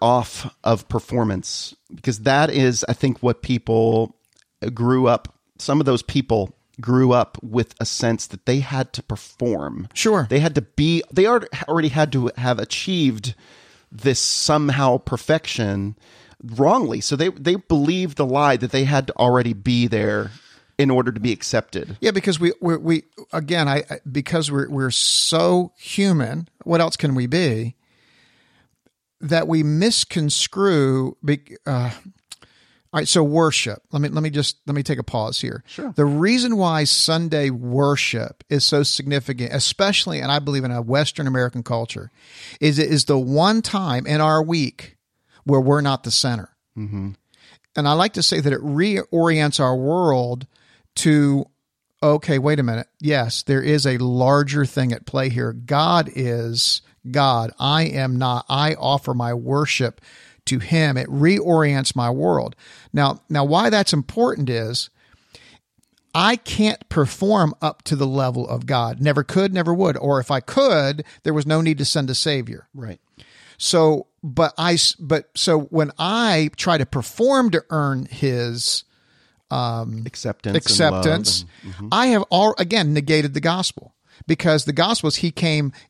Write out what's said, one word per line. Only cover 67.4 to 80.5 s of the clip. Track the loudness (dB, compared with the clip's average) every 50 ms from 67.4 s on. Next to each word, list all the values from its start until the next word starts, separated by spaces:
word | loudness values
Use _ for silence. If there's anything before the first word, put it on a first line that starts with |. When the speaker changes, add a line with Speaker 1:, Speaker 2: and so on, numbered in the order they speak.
| 2 2 0 -2
Speaker 2:
up | -4 -4 -4 _ -6
to | -4 -2
the | 0 0
level | 0 0 0 0 -2 -2 -4 -4
of | -4 -6 -6 -4
God. | -2 -2 -2 -2 -2 -2 0
Never | 0 2 2 2 0
could, | 0 0 0 0 2 0
never | 0 0 0 0
would. | 2 2 0 0
Or | 0 0 0 0 0
if | 0 -2
I | -4 -4
could, | -4 -2 0 2 4 4 4 2 2 0 -4 -6 -10 -12 -12 -6 -4
there | -2 -2
was | 0 0
no | 2 2 2
need | 2 2 0 0
to | 0
send | -2 0 -2 -2 -2
a | -2
savior. | -2 -2 -2 -2 -4 -4 -8 -12 -14 -16 _ -18
Speaker 1:
Right. | -14 -14 -14 -14 -16 _ _ _ -20 -20 _ _ -20 -20 -20 -14
Speaker 2:
So, | -6 -4 0 2 4 4 4 4 2 -2 _ _ _
but | -12 -6 0 0 0 0 0
I | -2 0 0 2
s-, | 2 2 0 -2
but | -2 -2 -2 -2 -2 -2 _ -6
so | -4 0 2 2 2
when | 0 0 0 0 0 0 -2
I | -4 -4 -2 0 0 0 2 2 2 0 -2 -4
try | -4 0 0 2
to | 0 0
perform | -2 -4 -6 -6 -6 -4 0 2 4 4 4 4 4
to | 2 0 -2 -2
earn | -2 -2 0 0 -2 -4 -6
his, | -8 -6 -2 -2 0 0 0 -2 -4 -4 -4 -4 -4 -4 -4 -6 _ _ _ _ _ _ _ _ _ _ _ _ -6
um, | -4 -2 -2 -2 -4 -6 -6 -8 -8 -8 -10
Speaker 1:
Acceptance | -10 -12 -10 -8 -8 -8 _ -4
and | -2